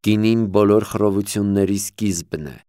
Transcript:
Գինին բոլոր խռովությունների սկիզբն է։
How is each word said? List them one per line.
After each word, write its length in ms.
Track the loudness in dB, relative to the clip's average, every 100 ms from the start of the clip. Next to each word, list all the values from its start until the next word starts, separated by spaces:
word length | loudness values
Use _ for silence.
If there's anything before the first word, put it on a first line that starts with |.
Գինին 360 | 0 2 2 0 2
բոլոր 380 | 2 4 4
խռովությունների 920 | 2 -2 0 0 -4 -4 0 0 0 -2
սկիզբն 720 | -6 -6 -4 -4 -8 -10 -10
է։ 60 | -16